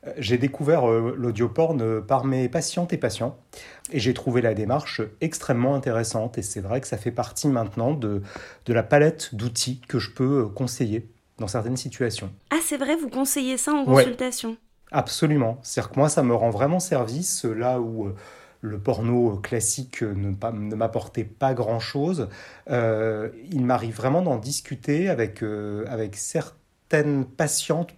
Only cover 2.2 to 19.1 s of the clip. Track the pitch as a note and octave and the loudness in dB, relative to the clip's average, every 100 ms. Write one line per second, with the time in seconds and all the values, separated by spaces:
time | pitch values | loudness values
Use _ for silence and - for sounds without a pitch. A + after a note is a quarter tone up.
2.2 | C3 C3 B2 E3 - - F3 C#3 A#2+ - | 2 2 2 0 -2 -2 -2 0 -2 -2
3.2 | A#2+ - _ - - - - C#3+ A#2 A#2+ | -4 -6 _ -20 -20 -14 -6 0 0 0
4.2 | - B2 A#2 G#2 G#2+ C3+ - - A2 - | 2 2 4 2 0 0 -2 -6 -6 -4
5.2 | D#3+ - - B2 B2 C#3 C3 A2+ A2+ A2+ | -4 -4 0 2 4 2 0 0 0 -2
6.2 | A2+ A#2 G#2 - F#2+ A#2+ C3 A2+ - A#2+ | -4 -4 -6 -6 -2 -4 -2 -6 -4 -4
7.2 | A#2 - D3+ C3 A2 A2 A#2 D3+ A2 G2+ | -6 -2 0 2 0 0 0 0 -2 -2
8.2 | G2 - - - - A#2 A2 C#3+ D3+ D#3+ | -4 -14 -16 -16 0 2 6 6 6 2
9.2 | - A2+ A#2+ A#2 - B2+ - B2+ - - | -8 -4 -4 -2 -4 -4 -2 -2 -2 -2
10.2 | C3 C#3 A2 G2 B2 - A#2+ A2 - _ | 2 2 0 -2 -4 -2 -2 -2 -6 _
11.2 | _ - A2 B2 A2 B2+ B2+ - B2 G2+ | _ -10 -4 -2 -2 -4 -6 -2 -2 -2
12.2 | F#2+ - _ D4 E4 D4 C4+ D#4+ C#4+ B3 | -8 -12 _ 0 0 -2 0 0 0 -2
13.2 | C4+ - B3+ B3+ - D4+ C4+ C4 B3+ A#3+ | 0 0 0 -2 0 0 6 8 8 4
14.2 | B3+ B3 A#3 A3+ _ _ _ D3+ D3 - | -4 -4 -6 -8 _ _ _ -2 -2 0
15.2 | D#3+ D3 A2+ A#2+ - - A2 - D3 D#3 | 2 4 2 -2 -6 -6 -4 2 4 4
16.2 | B2+ A#2 A#2 G#2 C#3+ F3+ F3 C#3+ A2+ B2+ | 4 4 2 2 2 2 0 0 0 -2
17.2 | F3+ - B2 A2 A#2+ B2+ A2+ A2+ G2+ G2+ | -4 -2 -2 0 0 0 -2 -4 -6 -6
18.2 | - - - _ A2 G#2 G2+ A2 A#2 | -14 -20 -20 _ -8 -4 0 0 2